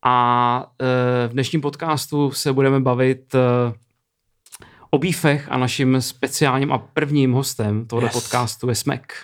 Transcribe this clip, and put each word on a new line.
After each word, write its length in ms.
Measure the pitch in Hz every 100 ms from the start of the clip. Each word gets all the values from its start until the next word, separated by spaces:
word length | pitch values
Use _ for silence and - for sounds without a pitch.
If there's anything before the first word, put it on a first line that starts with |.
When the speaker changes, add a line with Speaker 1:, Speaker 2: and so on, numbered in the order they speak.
| 127
Speaker 1:
A, 600 | 123 120 120 120 123 139 _
eh, 460 | 127 127 123 123 120
v 40 |
dnešním 300 | 123 127 165
podcastu 680 | 143 143 165 151 - 147 143
se 220 | 143 151
budeme 260 | 135 135 135
bavit, 560 | 131 123 131 131 _ 131
eh, 380 | 123 123 120 107 _ _ _ _ _ _ _ - - - -
o 80 | 143
beefech 500 | 170 165 156 143 143
a 60 | 127
naším 440 | 127 - 131 131
speciálním 720 | 123 - 131 - 147 131 139
a 60 | 139
prvním 560 | - - 143 147 131
hostem 520 | 127 139 - 107 107 113
tohoto 180 | 117 120
Speaker 2:
Yes. 80 |
Speaker 1:
podcastu 560 | 120 - 127 120 - 127
je 60 | 117
Smek. 380 | - 127 - -